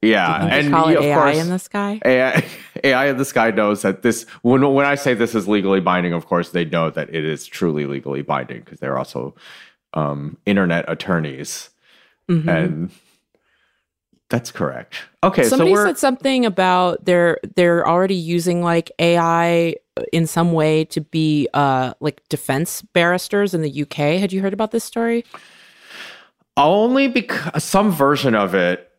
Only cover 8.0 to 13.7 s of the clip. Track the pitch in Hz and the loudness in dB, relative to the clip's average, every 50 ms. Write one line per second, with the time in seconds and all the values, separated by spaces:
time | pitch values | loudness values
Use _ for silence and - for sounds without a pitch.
8 | 67 71 69 71 71 - 73 67 64 - - 57 57 - - - - 67 67 65 | -8 -8 -8 -8 -6 -4 -6 -6 -6 -8 -14 -18 -18 -20 -18 -12 -8 -6 -6 -6
9 | 65 - - 65 60 71 - _ - - - - - - _ _ _ _ - 80 | -6 -8 -8 -10 -10 -10 -12 _ -20 -20 -20 -20 -20 -20 _ _ _ _ -6 -4
10 | 76 71 73 71 71 73 80 - _ - 101 98 95 87 82 85 85 - 82 80 | -4 -4 -4 -6 -8 -12 -12 -10 _ -2 0 0 2 0 0 -2 -2 -4 -6 -8
11 | - - 92 82 80 73 67 65 73 - - - - - _ _ _ _ _ _ | -4 -4 -2 -2 -2 -4 -8 -12 -12 -12 -12 -14 -14 -18 _ _ _ _ _ _
12 | _ _ _ _ _ - 180 165 156 - 87 80 82 92 78 76 85 90 - _ | _ _ _ _ _ -2 -2 -2 0 0 0 0 0 -2 -2 -4 -6 -8 -10 _
13 | _ _ _ _ _ _ _ _ _ _ _ _ _ _ | _ _ _ _ _ _ _ _ _ _ _ _ _ _